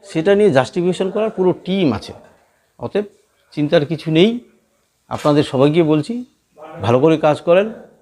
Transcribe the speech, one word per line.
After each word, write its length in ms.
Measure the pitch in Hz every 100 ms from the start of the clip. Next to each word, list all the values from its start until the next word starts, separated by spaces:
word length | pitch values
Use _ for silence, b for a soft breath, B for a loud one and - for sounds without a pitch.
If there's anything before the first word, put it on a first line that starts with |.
| -
সেটা 200 | 160 165 202
নিয়ে 120 | 208 135
জাস্টিফিকেশন 500 | 127 185 175 170 190 208
করার 160 | 214 214
পুরো 140 | 185 - -
টিম 220 | 196 160 104
আছে। 160 | - - - _ _ _ _ _
অতএব 260 | 120 190 208 _ _ _ _ -
চিন্তার 280 | 147 165 143
কিছু 160 | 156 - 156
নেই। 120 | 202 240 - _ _ _ _ _ _ 120
আপনাদের 280 | 151 147 -
সবাইকে 300 | 131 143 160 160
বলছি 220 | 156 147 240 247 _ _ _ - - 104
ভালো 120 | 123
করে 120 | 156 156 151
কাজ 120 | 143 -
করেন 200 | 175 214 226 - _